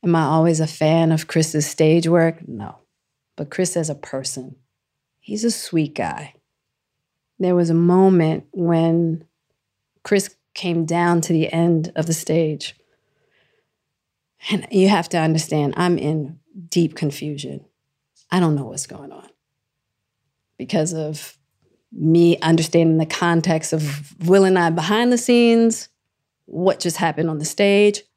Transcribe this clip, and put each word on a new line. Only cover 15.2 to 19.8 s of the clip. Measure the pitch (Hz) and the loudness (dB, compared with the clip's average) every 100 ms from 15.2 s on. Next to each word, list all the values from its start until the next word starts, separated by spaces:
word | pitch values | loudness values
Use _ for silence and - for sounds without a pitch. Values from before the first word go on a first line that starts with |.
| 160 160 - 156 143 - | 0 0 -2 -2 -2 0
I'm | 180 175 | 0 0
in | 147 156 143 165 _ 202 170 | -2 -4 -6 -12 _ -20 -6
deep | 175 165 | -2 -2
confusion. | 160 156 139 151 143 143 143 - _ _ _ _ _ _ | -2 -6 -6 -10 -10 -12 -14 -18 _ _ _ _ _ _
I | 180 | 0
don't | 170 | 0
know | 147 120 | 0 -4
what's | 135 - | -12 -14
going | - - | -16 -20
on | - - _ _ _ _ _ | -20 -20 _ _ _ _ _